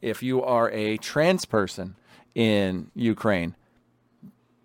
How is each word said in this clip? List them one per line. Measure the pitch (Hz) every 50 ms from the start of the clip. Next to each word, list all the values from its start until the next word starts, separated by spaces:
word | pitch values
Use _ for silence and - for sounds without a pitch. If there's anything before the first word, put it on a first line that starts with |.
If | - 117 107 -
you | 123 127 131 127 127
are | 127 123 117 117 107
a | - 110 107 107 110 107
trans | - - - 147 156 175 190 185 -
person | - - 107 98 90 - - 90 95 92 - _ _ - - - _ -
in | 123 113 110 107 101 98 92 92 90 - - -
Ukraine, | - 117 113 104 - - 110 101 90 85 82 - _ _ _ _ _ _ _ _ _ _ _ _ _ - - - _ _ _ _ _ _